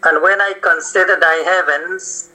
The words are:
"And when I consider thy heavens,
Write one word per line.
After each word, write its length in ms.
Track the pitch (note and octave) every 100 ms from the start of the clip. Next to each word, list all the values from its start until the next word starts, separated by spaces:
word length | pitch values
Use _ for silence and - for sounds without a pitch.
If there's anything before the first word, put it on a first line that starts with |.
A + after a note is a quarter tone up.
"And 180 | E3+ D#3
when 180 | E3+ G3
I 140 | G3
consider 600 | F#3+ F#3 D#3+ - G3 F#3 F#3
thy 180 | E3 D#3+
heavens, 920 | D#3 F#3 F3 D3 E3+ F#3+ - - -